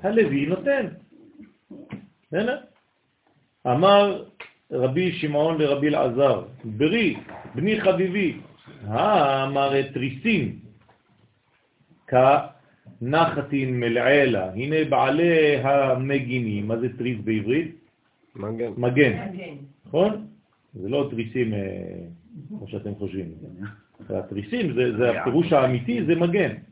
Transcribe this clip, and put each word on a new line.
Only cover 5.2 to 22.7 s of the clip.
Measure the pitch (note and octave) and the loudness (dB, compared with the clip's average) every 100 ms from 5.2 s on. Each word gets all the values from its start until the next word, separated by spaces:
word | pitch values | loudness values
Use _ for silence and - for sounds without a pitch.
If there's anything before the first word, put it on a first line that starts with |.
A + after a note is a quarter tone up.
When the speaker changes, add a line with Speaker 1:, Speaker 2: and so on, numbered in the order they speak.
| D3+ D3 D#3 D#3+ | -2 0 0 2
Speaker 1:
לרבי | D3 C#3+ D3 | 0 2 2
אלעזר, | D3 C3 A#2+ C#3 G#2 F2 - | 2 0 4 2 2 -4 -14
"ברי, | A#2 G#2+ D3+ A3+ G3 G#2 - - - C3 | -12 0 0 2 0 -2 -12 -18 -12 -4
בני | F#3 A3 | -2 2
חביבי, | G3+ F#3 F#3 G3 F3+ - - - - - | 2 2 0 0 -2 -4 -16 -20 -20 -16
האמר | G2+ A2+ G3 G3+ C#3+ C3+ C3+ C#3 C#3 C#3 C3+ | -6 0 2 4 4 2 0 0 2 0 -2
תריסין, | C3 C3 B2+ A3+ G3+ A#2 - - - _ _ _ _ _ _ _ _ _ _ _ _ - | -4 -6 -4 -2 0 -2 -8 -18 -20 _ _ _ _ _ _ _ _ _ _ _ _ 0
כנחתין | B2+ C3 C#3+ - - _ _ - - A#2+ D#3 E3 C#3+ - C#3 C3 B2 | 4 6 6 0 -16 _ _ -20 -10 -2 2 2 0 -4 -2 -2 -2
מלעילה." | A#2 A#2 B2 C#3+ C3 G#2+ F#2 | 0 2 4 4 4 2 -2
הנה | F#2+ C#3 D#3 D3 | -6 -2 -2 2
בעלי | C3 C3 D3 E3+ E3 D3+ C#3+ | 2 2 2 4 4 4 4
המגינים. | C3 C#3 C3+ B2+ C3+ C#3 A#2+ B2+ A2 G#2 G#2 | 2 2 4 0 0 -2 0 -4 -2 -4 -2
מה | A2+ | -2
זה | A#2+ - | -4 -4
תריס | A#2+ A2+ | -6 -4
בעברית? | G2+ A2 G2+ C#3+ D#3+ - _ _ _ _ _ - | -2 -2 0 -2 -2 -10 _ _ _ _ _ -10
Speaker 2:
מגן. | G2 A2+ A#2 A#2+ | -8 -6 -6 -2
Speaker 1:
מגן. | B2 B2+ C#3 F#2 - | 0 4 4 4 -6
Speaker 3:
מגן. | - - C#3+ - _ - | -10 -12 -16 -18 _ -4
Speaker 1:
נכון? | D3+ G3+ G#3+ - - _ _ _ | 0 0 0 -10 -20 _ _ _
זה | A#2 F#2+ | -12 -4
לא | C#3 C#3+ | -4 -4
תריסים, | A2+ A2 B2+ A2+ | -6 -6 -2 -2
אה, | G#2 G2 F#2 F2+ F2+ F2 - _ F#3+ - | -2 -6 -8 -12 -14 -16 -20 _ -20 -16
כמו | G#3 | -16
שאתם | G2+ | -12